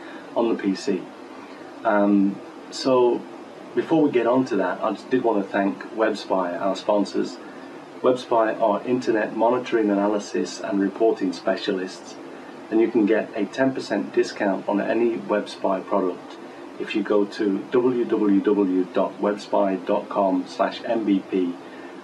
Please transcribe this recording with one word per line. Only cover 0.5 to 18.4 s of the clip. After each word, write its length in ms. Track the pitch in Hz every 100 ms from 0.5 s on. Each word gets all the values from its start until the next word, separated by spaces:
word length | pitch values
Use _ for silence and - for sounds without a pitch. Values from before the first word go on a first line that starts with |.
P 220 | - 98 92
C. 260 | - 90 - - - - - - - -
Um, 560 | 113 104 101 101 98 98 - - -
so 500 | - 135 127 120 - - - - - -
before 260 | 123 - 160
we 120 | 147
get 160 | 123 113
on 160 | 127
to 100 | 131 98
that, 220 | 92 92
I 120 | 110
just 180 | 101 -
did 140 | 131
wanna 180 | 117 104
thank 400 | 98 104 98 - -
Webspy, 640 | 107 110 101 - 95 90 87
our 160 | 98 95
sponsors. 600 | - 104 98 104 104 - - - - - - -
Webspy 600 | 131 127 - 113 110 101
are 180 | 110 101 127
internet 500 | 127 127 110 107 110
monitoring, 540 | 113 127 127 117 104
analysis 680 | 98 104 104 - 98 95 -
and 200 | - 101
reporting 520 | 98 - 113 107 95
specialists, 840 | 87 104 92 - 95 92 - - - - - - - -
and 100 | 110
you 60 | 113
can 180 | 117
get 240 | 101 107 -
a 120 | 110 101
ten 280 | - 131
percent 380 | - - 104 -
discount 540 | - - - 101 95 101
on 120 | 101
any 360 | 98 113 117 107
Webspy 680 | 101 104 98 - 101 95
product 520 | - 101 92 - - - - - - -
if 160 | -
you 80 | 110
go 220 | 98 104
to 340 | 101 - 104 95 -
w 320 | 123 127 120
w 360 | 107 110 104 98